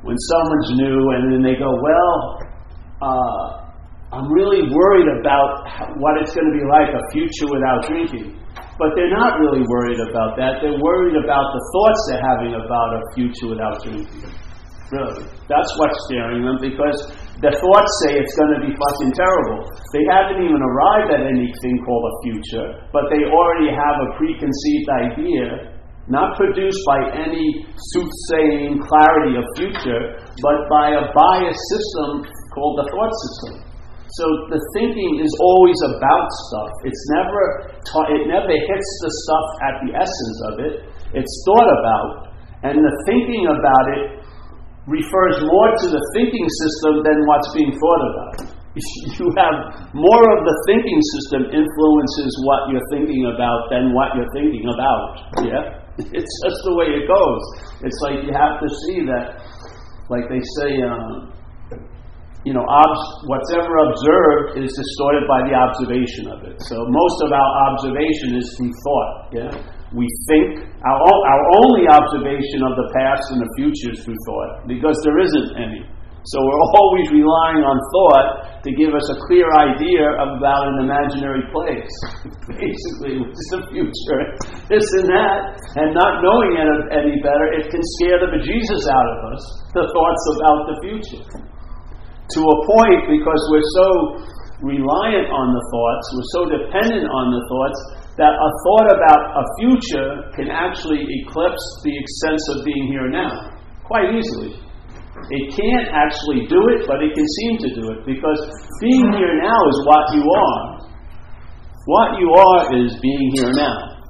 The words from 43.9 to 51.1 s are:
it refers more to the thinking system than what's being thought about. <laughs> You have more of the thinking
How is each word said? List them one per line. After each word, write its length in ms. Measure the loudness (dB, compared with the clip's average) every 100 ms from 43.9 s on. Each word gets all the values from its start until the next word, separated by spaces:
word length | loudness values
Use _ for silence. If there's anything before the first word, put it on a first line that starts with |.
| -2
it 260 | -6 -10 -16 -18 -18 -18 -18 -18 -6
refers 540 | -4 0 2 2 2
more 320 | 2 6 6 4
to 60 | 0
the 140 | -2 -2
thinking 320 | 0 0 0 -4
system 560 | -2 -4 0 2 2
than 240 | 2 2 4
what's 240 | 2 0
being 200 | 0 -2
thought 300 | 2 2 2 0
about. 220 | -6 -10 -12 -12
<laughs> 80 | -14 -14 -12
You 560 | -10 -10 -12 -4 -2 2
have 560 | 2 2 -6 -14 -14 2
more 300 | 6 8 8 6
of 40 |
the 120 | 2 0 2
thinking 320 | 2 4 2 2